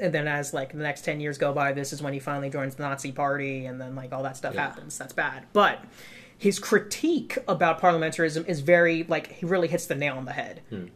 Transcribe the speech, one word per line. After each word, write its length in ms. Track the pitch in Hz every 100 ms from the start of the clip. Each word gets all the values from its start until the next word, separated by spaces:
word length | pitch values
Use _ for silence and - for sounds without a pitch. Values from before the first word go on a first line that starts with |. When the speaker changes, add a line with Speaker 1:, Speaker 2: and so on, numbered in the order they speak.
Speaker 1:
and 120 | 185
then 140 | 151 151
as, 240 | 147 139
like, 180 | 151 135
the 60 | 151
next 200 | 151 143
ten 160 | - 147
years 160 | 147 143
go 140 | 147
by, 200 | 139 139
this 200 | 139 139
is 80 | 147
when 100 | 147
he 60 | 139
finally 280 | 143 143 139
joins 240 | 143 135
the 80 | 135
Nazi 260 | 143 135 139
Party, 520 | 135 143 143 139 131 127
and 140 | 127
then, 160 | 127 135
like, 160 | 127
all 100 | 131
that 140 | 135 131
stuff 180 | 135
Speaker 2:
Yeah. 120 | 139 139
Speaker 1:
happens. 280 | - 151 -
That's 160 | -
bad. 300 | - 147 131 -
But 280 | 208 185 117 - - - - - -
his 220 | 202 190
critique 760 | - 208 208 - 311 330 - - -
about 320 | 175 170 165
parliamentarism 640 | 180 170 160 160 160 151 170
is 140 | 156
very, 420 | 139 175 170 165
like, 280 | 160 160 -
he 140 | - 170
really 200 | 185 170
hits 200 | 175 -
the 80 | 139
nail 200 | 147 131
on 80 | 127
the 60 |
head. 260 | 120 120 - -
Speaker 2:
Hmm. 160 | 101 90